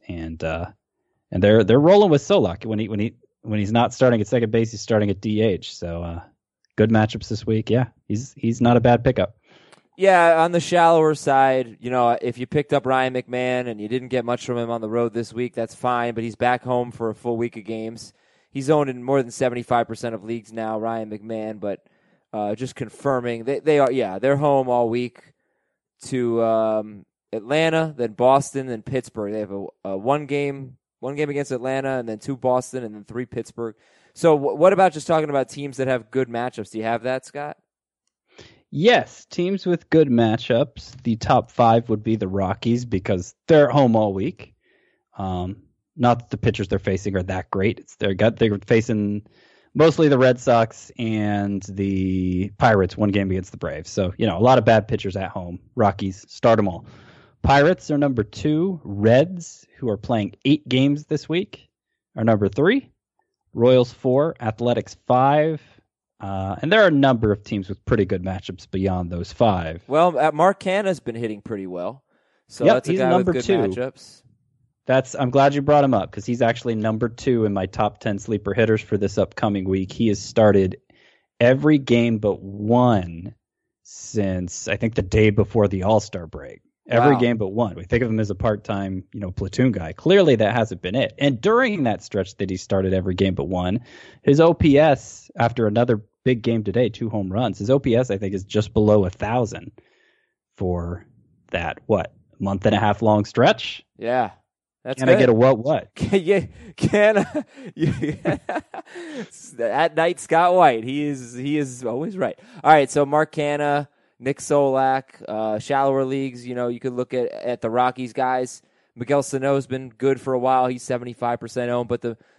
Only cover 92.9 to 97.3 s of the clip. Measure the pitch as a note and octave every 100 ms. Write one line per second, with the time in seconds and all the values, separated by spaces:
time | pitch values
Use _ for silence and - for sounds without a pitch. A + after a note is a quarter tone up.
92.9 | F#2+ F#2+ F2+ F#2+ E2+ D#2 F2+ F2+ A2 -
93.9 | - - - - C#3+ E3 - D#3+ C#3 D#3
94.9 | C3+ - - - - A#2 A#2+ G#2+ A2 B2
95.9 | G#2+ - _ B2+ A#2+ A2+ A2+ G#2 A#2 A#2
96.9 | - A2+ G#2+ F#2+